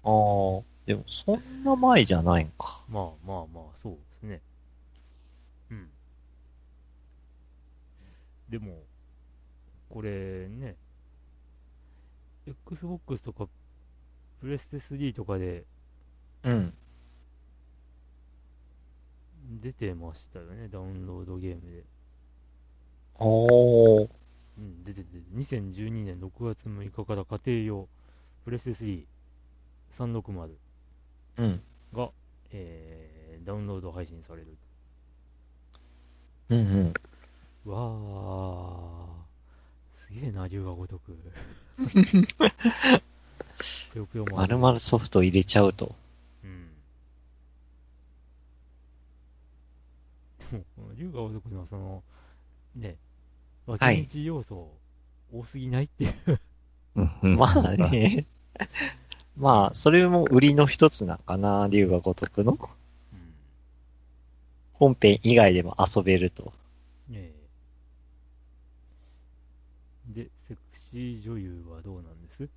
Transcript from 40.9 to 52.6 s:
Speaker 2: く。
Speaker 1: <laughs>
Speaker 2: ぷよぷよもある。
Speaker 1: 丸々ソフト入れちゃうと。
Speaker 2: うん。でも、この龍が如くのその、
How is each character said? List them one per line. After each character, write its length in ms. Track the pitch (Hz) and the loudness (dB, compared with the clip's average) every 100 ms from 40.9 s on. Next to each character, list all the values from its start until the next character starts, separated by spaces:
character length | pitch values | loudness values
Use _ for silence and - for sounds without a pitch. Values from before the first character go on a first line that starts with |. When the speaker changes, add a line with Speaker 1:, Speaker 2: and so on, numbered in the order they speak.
| 90 | -16
Speaker 2:
く。 180 | - 80 82 - - - - - | -18 -20 -20 -18 -18 -20 -20 -8
Speaker 1:
<laughs> 500 | 262 202 185 190 - - 247 - 240 - 269 254 _ - - - - - - - - | 2 4 6 6 4 2 2 2 -2 2 4 4 _ -20 -20 -20 -20 -10 -10 -10 -12
Speaker 2:
ぷ 80 | 110 | -14
よ 60 | 101 | -10
ぷ 140 | 113 | -8
よ 60 | 104 | -6
も 160 | 98 | -2
あ 60 | 95 | 0
る。 100 | 120 | 4
Speaker 1:
丸 160 | 127 | 4
々 60 | 117 | 4
ソ 180 | - 117 | 2 0
フ 120 | - | 2
ト 140 | 98 | 4
入 80 | 92 | 4
れ 120 | 92 | 4
ち 140 | 92 104 | 4 6
ゃ 60 | |
う 100 | 101 | 4
と。 220 | 92 - - _ _ _ _ | 2 -10 -12 _ _ _ _
Speaker 2:
う 40 | 98 | -20
ん。 220 | 92 85 78 _ _ _ _ _ _ _ _ _ _ _ _ _ _ _ _ _ _ _ _ _ _ _ _ _ _ _ _ _ _ _ _ _ _ _ _ - | -20 -20 -20 _ _ _ _ _ _ _ _ _ _ _ _ _ _ _ _ _ _ _ _ _ _ _ _ _ _ _ _ _ _ _ _ _ _ _ _ -14
で 60 | 117 | -14
も、 60 | 90 - | -14 -20
こ 60 | |
の 100 | 107 107 | -20 -16
龍 160 | 180 | -14
が 100 | 131 | -12
如 200 | 110 107 | -10 -12
く 80 | 117 | -14
の 160 | 98 85 | -14 -14
そ 100 | 98 | -14
の、 280 | 95 95 _ - - _ _ _ | -14 -16 _ -20 -20 _ _ _